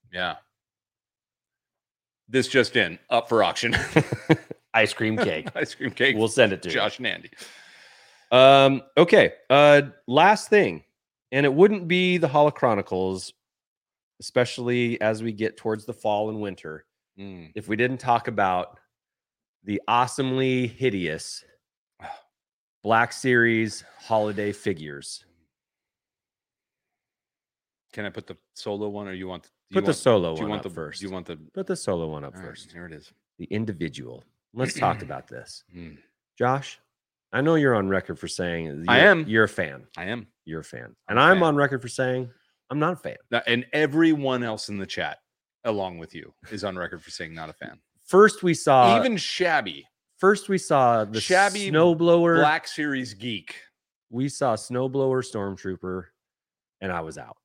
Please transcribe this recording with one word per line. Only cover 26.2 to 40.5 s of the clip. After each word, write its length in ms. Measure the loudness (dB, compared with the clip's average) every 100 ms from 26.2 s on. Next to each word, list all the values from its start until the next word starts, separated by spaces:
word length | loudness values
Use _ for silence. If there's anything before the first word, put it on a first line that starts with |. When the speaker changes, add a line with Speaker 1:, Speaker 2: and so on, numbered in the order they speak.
| _ _ _ _ _ _ _ _ _ _ _ _ _ _ _ _ _
Speaker 1:
Can 120 | -12
I 60 | -12
put 160 | -12 -16
the 100 | -20 _
solo 340 | -14 -10 -8 -8
one, 180 | -10 -12
or 60 |
you 160 | -12 -12
want, 220 | -14 _ _ _
you 40 |
Speaker 2:
Put 100 | -4
the 40 | -2
Speaker 1:
want, 60 | 0
Speaker 2:
solo 360 | 2 2 2
Speaker 1:
do 60 | -4
you 40 |
Speaker 2:
one 60 | -6
Speaker 1:
want 80 | -8
Speaker 2:
up 120 | -10
Speaker 1:
the, 20 |
Speaker 2:
first. 260 | -12 -14 -12
Speaker 1:
do 60 | -12
you 60 |
want 140 | -12 -12
the 100 | -16 -16
Speaker 2:
Put 140 | -14 -8
the 100 | -8
solo 320 | -4 -4 -6
one 160 | -8
up 100 | -14
Speaker 1:
All 60 | -16
right, 80 | -20
Speaker 2:
first. 220 | -20 -20
Speaker 1:
here 140 | -20 -18
it 60 |
is. 200 | -20 _ _ _ _
Speaker 2:
The 80 | -8
individual. 760 | -6 -6 -6 -8 -10 -16 -18 _ _ _
Let's 220 | -8 -6 -2
talk 240 | -2 -2
Speaker 1:
<clears throat> 60 | -8
Speaker 2:
about 200 | -14 -14
this. 360 | -20 -18 -20 _ -18
Speaker 1:
Mm. 220 | -18 -20 _ _ _ _
Speaker 2:
Josh, 400 | -2 -2 -8 -20 _ _ _ _ _
I 80 | -2
know 140 | 2 4
you're 180 | 4
on 140 | 2 2
record 300 | -2 -4 -12
for 100 | -10
saying 560 | -6 -6 -4 -8 -6 4
Speaker 1:
I 120 | 6
Speaker 2:
you're, 100 | 8
Speaker 1:
am. 180 | 6 2
Speaker 2:
you're 160 | 2
a 40 | 2
fan. 380 | 0 -8 -10 -20 -14
Speaker 1:
I 80 | -10
am. 200 | -12 -14 _
Speaker 2:
You're 160 | -12